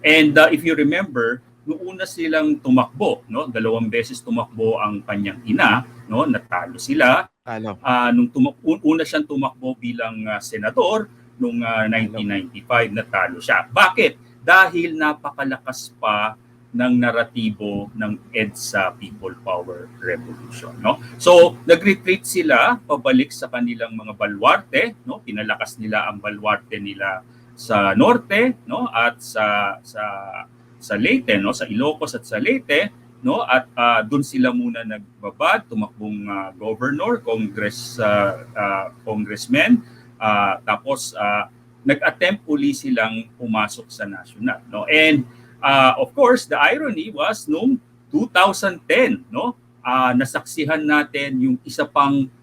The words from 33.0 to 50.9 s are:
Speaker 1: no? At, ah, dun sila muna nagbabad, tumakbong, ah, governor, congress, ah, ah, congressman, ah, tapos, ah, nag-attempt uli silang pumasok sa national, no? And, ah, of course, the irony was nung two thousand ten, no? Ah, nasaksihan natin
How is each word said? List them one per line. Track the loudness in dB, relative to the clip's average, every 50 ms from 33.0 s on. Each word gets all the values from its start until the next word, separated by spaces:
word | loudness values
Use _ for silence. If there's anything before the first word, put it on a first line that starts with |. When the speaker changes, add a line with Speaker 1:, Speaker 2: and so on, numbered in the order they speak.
| -20 -20 -20 -6 -4
Speaker 1:
no? | -2 -2 -2 0 2
At, | 2 2 0 -2 _ 0
ah, | 2 4 4 2 0
dun | 0 -2 -2
sila | -2 -2 0 0 2 2
muna | 2 0 -2 -4 -6 -6 -8
nagbabad, | -10 -10 -12 -14 -20 _ _ -14 -14 -6 -2 0 0 0 0 -2
tumakbong, | _ -6 -6 -6 -6 _ -12 -10 -10 -8 -10 -8 -8
ah, | -8 -8 -8 -10
governor, | -12 -10 -6 -6 -6 -4 -2 -4 -2 -2 -2 -2 -2 -2 -2
congress, | -4 -2 -2 -2 -4 -4 -4 -6 -6 -6 -8 -14 -12 -6 -2
ah, | 0 2 4 4 2 0 -2 -6 -12 -12 -6
ah, | -4 -4 -2 -2 -4 -6 -8 -14 -14
congressman, | -10 -6 -6 -6 -6 -6 -8 -12 -4 -2 0 2 4 4 4 2 2 -8 -20 -20 -20 -20 -12 _
ah, | 0 2 2 4 2 2 0 -2
tapos, | -2 -2 -4 -2 -2 -4 -4 -4 -6 -12 -6 -4
ah, | -2 -2 -2 -2 -4 -6 _ -20 _ _ _ _
nag-attempt | 0 0 0 2 0 -2 -2 0 0 0 0 -2 _
uli | -4 -2 0 0 -2 -2
silang | -2 -4 -2 0 0 0 -2 -2 -8 -10 -12 -16 _
pumasok | -6 -2 0 0 0 -2 -4 -14 -18 _
sa | -12 -12 -12
national, | -10 -10 -14 -16 -20 -14 -6 -4 -4 -4 -6 -10 -12
no? | -10 -8 -2
And, | 2 4 4 6 6 4 2 0 -4 -12 -20 -20 -20 -16 -2 0
ah, | 2 4 6 6 6 4
of | 2 -2 -4
course, | 2 4 6 6 6 2 2
the | -4 0 2
irony | 4 2 2 0 -4 -6 -6 -6 -8 -8
was | -6 -4 -2 -2 -4 -6 -4 -4
nung | -4 0 0 0 0 0 _ _ _ _ _ _
two | -2 -2 -2 0 2
thousand | 4 4 4 2 0 -4 -4 -4 -6 _
ten, | 0 2 4 4 2 0 -4 -6 _
no? | -6 -4 -4 -4 -6 _ _ _ _ _
Ah, | _ 0 2 2 2 4
nasaksihan | 4 2 0 0 -4 -8 -8 -6 -6 -6 -2 -2 -2 0 2
natin | 2